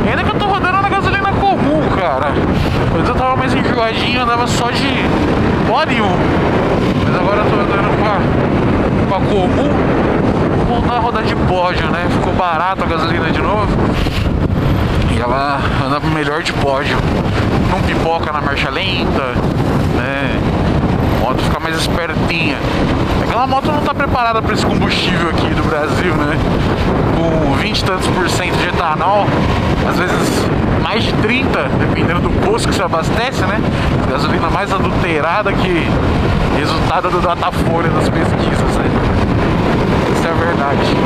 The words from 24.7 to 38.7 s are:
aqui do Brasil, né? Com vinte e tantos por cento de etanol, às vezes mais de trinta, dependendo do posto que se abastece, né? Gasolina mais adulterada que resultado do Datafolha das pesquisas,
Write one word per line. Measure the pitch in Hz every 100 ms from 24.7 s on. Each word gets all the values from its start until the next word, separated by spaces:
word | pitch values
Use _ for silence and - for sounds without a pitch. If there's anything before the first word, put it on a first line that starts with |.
| - - - - 180 170
aqui | - -
do | - -
Brasil, | 156 147 170 180 156
né? | 147 156 - - - - - - - 160
Com | 165 160 151
vinte | 135 - -
e |
tantos | 214 185 -
por | - 175
cento | 180 180 170
de | 175
etanol, | 175 175 156 165 208 175 143 - - - - 202
às | 185
vezes | 175 170 214 - - - - -
mais | 165 208
de | 220
trinta, | - 214 247 269 - 143 -
dependendo | - - - 175
do | 170 -
posto | - 220 -
que |
se | -
abastece, | 180 170 165 160 170 -
né? | 185 208 - - - - -
Gasolina | 131 156 - 165
mais | 165 196
adulterada | 190 175 - 185 160 151 185 202
que | - 185 170 143 - - - - - - -
resultado | 151 160 - 165 180
do | 175
Datafolha | 175 170 165 - 147 165 165
das | 165 -
pesquisas, | - - - - - -